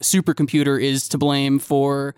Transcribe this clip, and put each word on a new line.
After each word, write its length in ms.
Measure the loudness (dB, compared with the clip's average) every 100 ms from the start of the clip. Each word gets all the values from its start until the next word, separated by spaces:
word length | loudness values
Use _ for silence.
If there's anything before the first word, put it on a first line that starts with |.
supercomputer 840 | 0 0 2 0 0 2 2 2
is 260 | 0 -2 -2
to 80 | -2
blame 420 | 0 0 0 0
for, 560 | 0 0 0 -2 -6